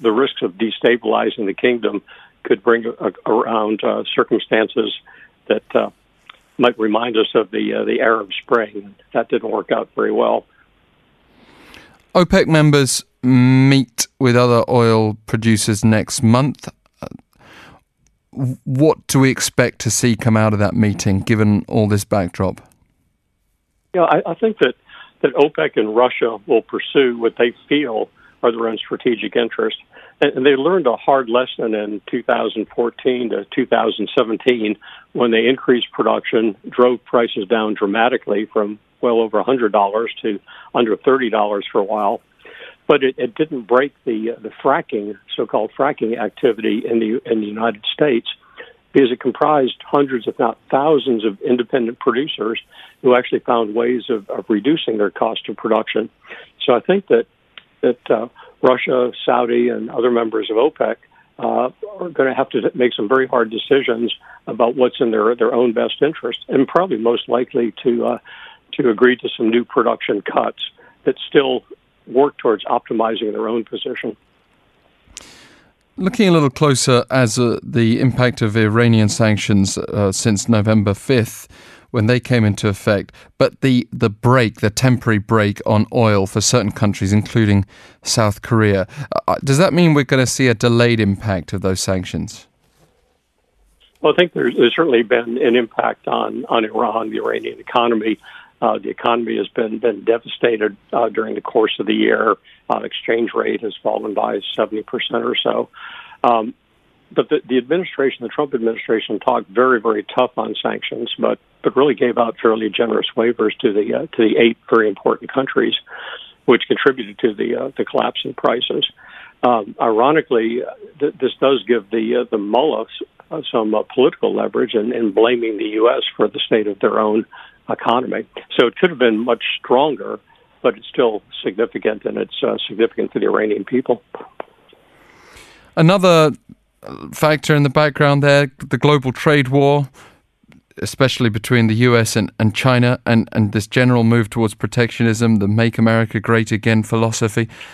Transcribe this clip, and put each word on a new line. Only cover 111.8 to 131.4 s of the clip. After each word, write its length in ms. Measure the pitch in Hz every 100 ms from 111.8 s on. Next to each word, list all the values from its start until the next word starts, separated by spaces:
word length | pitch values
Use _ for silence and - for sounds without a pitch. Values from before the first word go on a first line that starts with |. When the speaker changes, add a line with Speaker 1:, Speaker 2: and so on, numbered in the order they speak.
| 147
Speaker 1:
gave 240 | 127 123 117
out 200 | 117 -
fairly 280 | 117 110 107
generous 380 | 98 117 107 - -
waivers 400 | 117 120 107 -
to 140 | 120
the, 200 | 101 107
uh, 120 | 120 160 -
to 140 | 113
the 80 | -
eight 200 | 117 113 -
very 180 | 117 107
important 420 | 98 - 113 -
countries, 440 | - 135 - 113 110 - - - - - _ -
which 180 | 117 -
contributed 500 | 117 139 131 101 104
to 140 | 120
the, 220 | 101 117 120
uh, 160 | 135 -
the 60 |
collapse 380 | - 131 117 -
in 100 | -
prices. 560 | 127 - 117 - - - - - - - _
Um, 320 | 127 117 104 -
ironically, 800 | 120 110 131 156 - 120 113 120 - - - -
th-, 160 | 147 -
this 120 | 127 -
does 240 | 135 135 98
give 220 | 117 98
the, 320 | 113 110 120
uh, 40 | 120
the 60 | 110
mullahs, 500 | 101 117 151 110 113 - - _ -
uh, 120 | 160 -
some, 240 | 120 110 107
uh, 80 | -
political 400 | - 139 - 104
leverage 420 | 101 107 113 123 113
in, 180 | 107
in 180 | 123 113
blaming 460 | 98 113 123 113 104
the 80 | 107
U 240 | 107 113
S 140 | 131 - -
for 140 | 107
the 100 | -
state 280 | - 117 104
of 120 | 98
their 200 | 110 107
own 260 | 107 107 104 - - _ -
economy. 580 | 113 - 120 104 98 113 - - -
So 100 | 117
it 100 | -
could 120 | 185
have 100 | 147
been 180 | 120 107
much 260 | 120 117 - -
stronger, 580 | - 127 151 - 104 107 _ _ _ _
but 160 | 127 107
it's 100 | -
still 360 | - 120 107 _ -